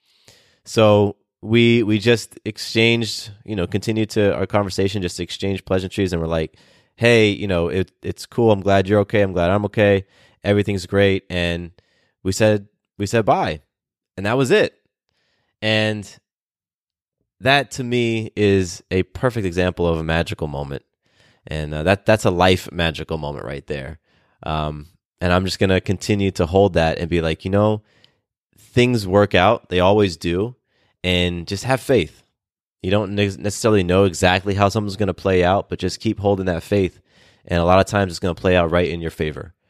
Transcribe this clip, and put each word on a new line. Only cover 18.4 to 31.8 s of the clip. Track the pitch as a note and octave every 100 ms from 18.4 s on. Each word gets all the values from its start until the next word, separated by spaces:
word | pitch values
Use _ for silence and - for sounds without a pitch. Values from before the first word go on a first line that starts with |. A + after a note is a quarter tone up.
| G#2 G2 F2+ - -
a | F#2
perfect | F2+ - B2+ A#2 F#2+
example | E2+ F2+ F2 E2+
of | E2
a |
magical | D#2+ E2 E2 - D#2
moment. | C#2 D2 C#2 _ _ _ _ _ _ -
And, | D#2 D2+
uh, | D2+
that, | E2 G2+ -
that's | A2
a | A2
life | F2 F#2 F#2 -
magical | F2 E2 D#2 D#2+ E2
moment | D2 C#2+ G1+
right | C#2 -
there. | C#2+ C2+ E2 _ _ _ -
Um, | - D#2 D2+ D2+ D#2 _ _ -
and | F2+
I'm | F2+
just | F#2 -
gonna | G2 F#2
continue | - F#2 - G#2 G2
to | - E2
hold | F#2+ G2+ E2
that | D#2+ -
and | E2
be | E2+
like, | D#2+ D#2+
you | F#2+
know, | G2+ G#2+ G#2+ _ _ _ _ _ _ _ _
things | _ B2+ B2 A#2+ F#2+
work | G2+ G2+ F#2
out. | F#2+ A#2 -
They | F2+
always | F2+ G#2+ G2 D#2+
do. | F2 F2 A2+ C3 _ _ _ _
And | F#2 F2+ F2+ F2 D#2+
just | G2 A#2+
have | C3